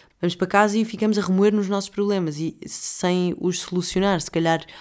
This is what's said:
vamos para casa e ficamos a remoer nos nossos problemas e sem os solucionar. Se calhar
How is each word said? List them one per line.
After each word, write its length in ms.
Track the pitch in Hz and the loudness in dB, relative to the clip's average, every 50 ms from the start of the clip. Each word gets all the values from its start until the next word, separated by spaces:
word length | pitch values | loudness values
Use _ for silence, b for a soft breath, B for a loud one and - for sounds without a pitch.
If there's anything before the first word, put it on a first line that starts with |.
| B B B - | B B B -2
vamos 140 | - 175 175 | -2 -2 0
para 120 | - 185 180 | 0 -2 2
casa 300 | - 202 208 214 202 220 | 4 4 4 4 4 0
e 80 | 220 | -2
ficamos 320 | 226 - 185 214 214 214 208 | -2 -2 -2 0 0 2 2
a 40 | |
remoer 300 | 196 180 185 185 202 214 | 2 2 2 4 4 4
nos 160 | 208 214 202 190 | 4 2 0 0
nossos 220 | 202 196 196 - | -2 -2 -4 -4
problemas 480 | - - 208 202 202 190 175 160 147 147 | -4 -2 0 0 0 0 -2 -2 -4 -4
e 180 | 160 160 - - - | -4 -6 -6 -8 -14
sem 680 | - - - - - - - - 180 180 180 180 180 - - | -12 -10 -8 -8 -6 -6 -2 0 0 2 2 2 0 -2 -2
os 200 | - 180 175 - | -2 -2 -2 -2
solucionar. 640 | - - 185 180 175 - - 185 190 202 196 165 | -4 -4 -4 -2 -2 -2 0 0 2 2 2 0
Se 80 | - - | -2 -2
calhar 340 | - 170 165 165 165 160 - B B B | -2 0 2 2 0 0 -2 B B B